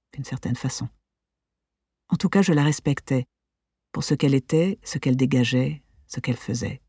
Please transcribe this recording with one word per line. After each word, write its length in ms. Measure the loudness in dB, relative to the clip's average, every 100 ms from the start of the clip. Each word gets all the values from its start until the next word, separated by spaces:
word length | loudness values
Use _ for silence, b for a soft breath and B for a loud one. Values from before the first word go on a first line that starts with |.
| _
d'une 120 | -14 -10
certaine 320 | -6 -4 -4
façon. 320 | -4 -6 -8 -10 _ _ _ _ _ _ _ _ _ _ _
En 80 | -2
tout 100 | 2
cas, 140 | 4
je 100 | 4
la 120 | 4
respectais, 640 | 4 2 0 -2 -2 -4 -4 _ _ _ _ _ _
pour 100 | -8
ce 120 | -2 2
qu'elle 180 | 4
était, 460 | 2 2 2 2 -2
ce 140 | -8 -4
qu'elle 180 | -2 0
dégageait, 680 | 2 2 2 2 0 -4 -12 _ _
ce 120 | -8
qu'elle 160 | -6 -6
faisait. 460 | -4 -6 -6 -8